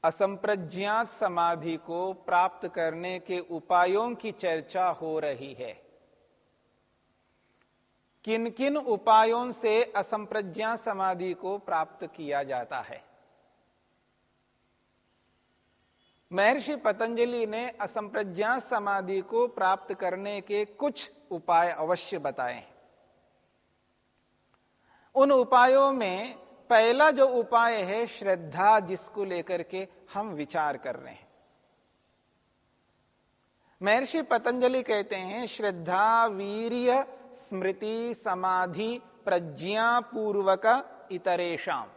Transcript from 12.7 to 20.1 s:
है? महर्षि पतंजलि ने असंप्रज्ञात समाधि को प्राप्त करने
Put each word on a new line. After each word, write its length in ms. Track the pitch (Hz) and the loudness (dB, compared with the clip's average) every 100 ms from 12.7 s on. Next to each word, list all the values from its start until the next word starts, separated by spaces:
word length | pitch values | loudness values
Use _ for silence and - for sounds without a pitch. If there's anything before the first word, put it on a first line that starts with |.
| 135 | -10
है? 240 | 95 - _ _ _ _ _ _ _ _ _ _ _ _ _ _ _ _ _ _ _ _ _ _ _ _ _ _ _ _ _ _ _ _ _ | -10 -16 _ _ _ _ _ _ _ _ _ _ _ _ _ _ _ _ _ _ _ _ _ _ _ _ _ _ _ _ _ _ _ _ _
महर्षि 420 | 180 208 277 226 294 | 2 4 2 -2 -2
पतंजलि 680 | 220 202 226 233 240 240 220 | -2 0 -2 0 0 0 -4
ने 240 | 220 247 | -4 -8
असंप्रज्ञात 920 | 240 202 226 208 226 202 175 214 254 | -8 -6 -6 -6 -6 -6 -4 -2 -2
समाधि 600 | 240 240 202 196 185 196 | -2 -4 -2 -4 -2 -6
को 260 | 190 226 240 | -2 -2 -2
प्राप्त 460 | 233 190 196 - | 0 0 0 -2
करने 480 | 190 185 | -6 -4